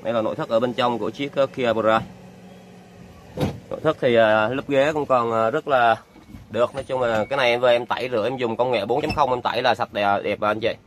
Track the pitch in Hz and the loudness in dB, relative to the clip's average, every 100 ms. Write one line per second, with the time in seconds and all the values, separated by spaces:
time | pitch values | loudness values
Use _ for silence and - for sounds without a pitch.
0 | - 117 110 - 156 113 123 120 123 117 | -2 -2 -2 -4 -2 0 0 0 -2 0
1 | 101 110 139 139 135 - 120 113 107 113 | -6 -6 -6 -2 -2 0 0 2 2 2
2 | - - - - - - - - - - | 0 -16 -20 -20 -20 -20 -20 -20 -20 -20
3 | - - - - - - - - 156 156 | -20 -20 -16 -4 -4 -4 -10 -4 -4 0
4 | 135 117 110 107 107 135 - 139 143 151 | 2 4 4 4 2 -2 -2 2 2 0
5 | 139 127 117 113 113 143 151 135 120 110 | 0 0 2 0 0 0 0 2 4 2
6 | - - - - - 107 120 139 131 131 | -2 -20 -20 -20 -10 -2 -2 -2 -6 -2
7 | 123 110 104 139 123 120 127 120 120 - | 0 0 -2 0 2 4 4 2 2 -4
8 | 127 120 104 131 123 110 127 120 101 127 | -2 -2 -2 -2 -4 -2 0 0 0 -2
9 | 151 151 135 123 113 113 127 110 120 110 | -2 -2 0 0 -2 -2 0 0 -2 -2
10 | 101 101 92 101 104 107 110 - | 0 0 0 -2 -2 -2 -4 -6